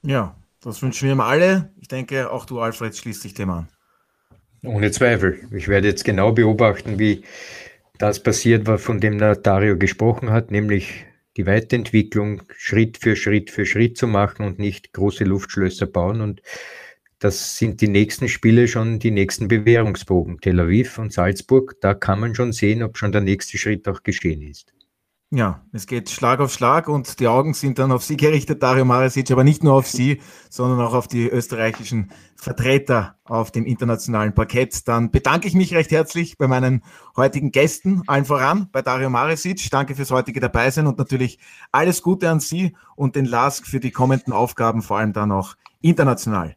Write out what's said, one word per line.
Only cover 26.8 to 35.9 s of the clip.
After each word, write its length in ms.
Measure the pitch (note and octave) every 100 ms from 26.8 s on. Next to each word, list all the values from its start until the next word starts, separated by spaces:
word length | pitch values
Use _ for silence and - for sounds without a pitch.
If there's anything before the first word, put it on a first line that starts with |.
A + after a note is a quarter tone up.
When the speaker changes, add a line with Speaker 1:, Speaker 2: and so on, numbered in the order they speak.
| D#3+
Speaker 1:
und 300 | D3 B2 -
die 80 | A#2+
Augen 280 | B2 D3+
sind 260 | - C#3 B2+
dann 100 | C3+
auf 140 | B2
Sie 120 | - D3
gerichtet, 460 | D3+ D3+ - D3+
Dario 220 | C3 C3
Maresic, 480 | B2+ B2 C3 C3+ B2+
aber 100 | B2+
nicht 220 | C3+ D3+
nur 80 | D#3
auf 160 | C3+ B2+
Sie, 320 | - C3 C#3+ - - _
sondern 300 | - B2 B2+
auch 140 | A#2
auf 140 | B2 -
die 200 | A#2+ A#2
österreichischen 840 | A#2+ A#2 A2+ A2 A2 G#2+ A#2 G2 - - _
Vertreter 800 | - - B2 C#3 C#3 A#2+ F#2+ _
auf 260 | - A#2 G#2+
dem 160 | A2+ A#2
internationalen 680 | A#2 A#2 A2 - A2 G#2+
Parkett. 540 | G2+ A2 B2 B2+ - -
Dann 240 | A#2 A#2
bedanke 380 | C3+ C3 E3 F#3+
ich 60 |
mich 200 | F3 F3
recht 160 | E3+ D#3